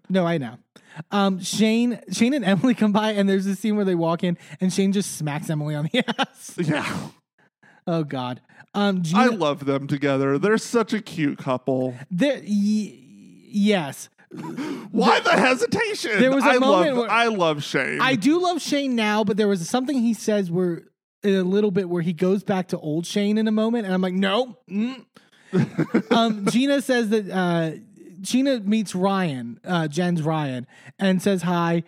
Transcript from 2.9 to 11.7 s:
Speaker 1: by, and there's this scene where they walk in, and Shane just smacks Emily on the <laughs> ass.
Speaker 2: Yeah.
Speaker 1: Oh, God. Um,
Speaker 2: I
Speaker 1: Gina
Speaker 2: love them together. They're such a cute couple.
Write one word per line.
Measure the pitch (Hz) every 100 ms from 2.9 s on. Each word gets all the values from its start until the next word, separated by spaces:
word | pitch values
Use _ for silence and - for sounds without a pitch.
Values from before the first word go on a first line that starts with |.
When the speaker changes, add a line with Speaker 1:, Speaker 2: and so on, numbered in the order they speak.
Speaker 1:
by, | 208 214
and | 208 196
there's | 196 196
this | 190
scene | 220 208
where | 196
they | 175
walk | 165 170
in, | 180 170 - 151
and | 185
Shane | 180 196
just | 202 - -
smacks | 151 147 -
Emily | 156 147 151
on | 156
the | 247 -
<laughs> | 220
ass. | 269 - - -
Speaker 2:
Yeah. | 151 294 - - - - _ _ _ _ _ _ -
Speaker 1:
Oh, | 165 151
God. | 139 123 123 _ - -
Um, | 202 202 190
Speaker 2:
I |
Speaker 1:
Gina | 165 180 247
Speaker 2:
love | 226 156 139 139
them | 139 139
together. | 147 143 135 139 143
They're | 190 220
such | - 233 214
a | 220
cute | - - 143 -
couple. | - 127 -